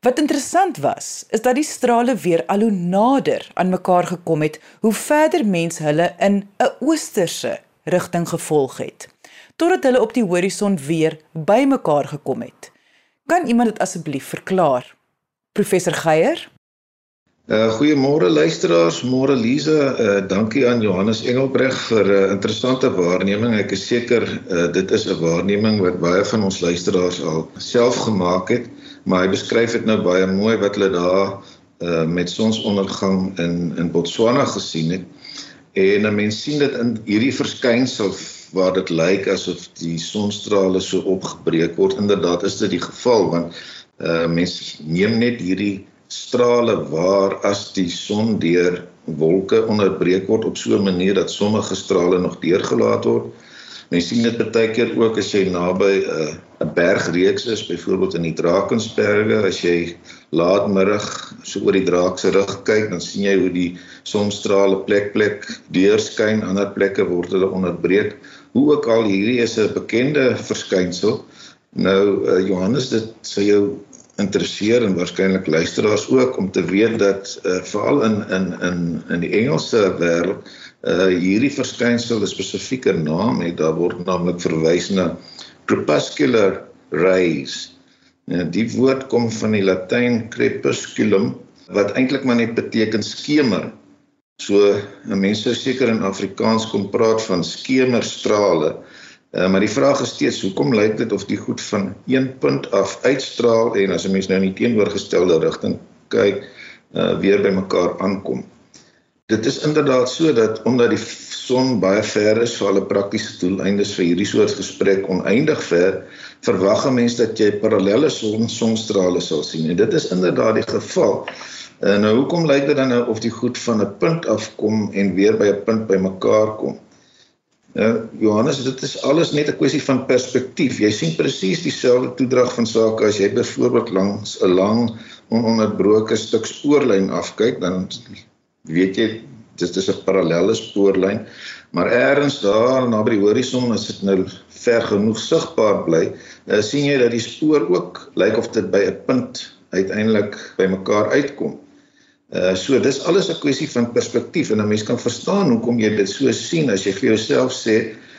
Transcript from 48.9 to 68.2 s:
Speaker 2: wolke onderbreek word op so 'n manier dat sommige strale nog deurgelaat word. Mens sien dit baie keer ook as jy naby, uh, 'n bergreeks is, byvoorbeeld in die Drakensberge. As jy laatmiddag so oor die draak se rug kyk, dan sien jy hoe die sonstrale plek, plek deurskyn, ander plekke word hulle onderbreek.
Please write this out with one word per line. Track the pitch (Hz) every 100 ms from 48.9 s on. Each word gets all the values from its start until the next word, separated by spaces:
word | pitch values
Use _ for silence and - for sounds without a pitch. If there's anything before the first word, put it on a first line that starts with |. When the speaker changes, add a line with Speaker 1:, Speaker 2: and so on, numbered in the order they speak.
| -
Speaker 2:
wolke | - 76 80 95 92 113 110
onderbreek | 107 98 95 87 92 92
word | 110 87
op | -
so | 117 110
'n |
manier | 98 90 95
dat | 95 85
sommige | - 104 107 92 95
strale | - 92 87 92
nog | 87 -
deurgelaat | 78 92 - 127 55 110 58
word. | 58 - - - - - - -
Mens | 139 -
sien | 120
dit | 117 - 101
baie | 117 110
keer | - 113 -
ook | 113 110
as | 98
jy | 104 92
naby, | 87 87 92 101 98
uh, | - 80 78 80 - -
'n | 80
bergreeks | 87 87 101 87 85 95 98 -
is, | 107 -
byvoorbeeld | 87 - 95 92
in | 87
die | 82
Drakensberge. | 80 85 90 98 117 107 - 104 104 107 110 98
As | -
jy | 87 87 85 - - - _
laatmiddag | 78 87 101 107 95 95 104 - - - -
so | - -
oor | -
die | 95
draak | 87 87 90 92
se | 98
rug | 92 98 -
kyk, | - 107 107
dan | 87
sien | - 98
jy | 101 98
hoe | 92
die | 90 87 90 - -
sonstrale | - 107 104 101 107 98 98 92
plek, | - 101 101
plek | 107 104 - - - -
deurskyn, | 87 95 107 107 - 107 110
ander | 104 101 98
plekke | - 98 98 92
word | 87 87
hulle | 95 95
onderbreek. | 92 90 82 85 87 - -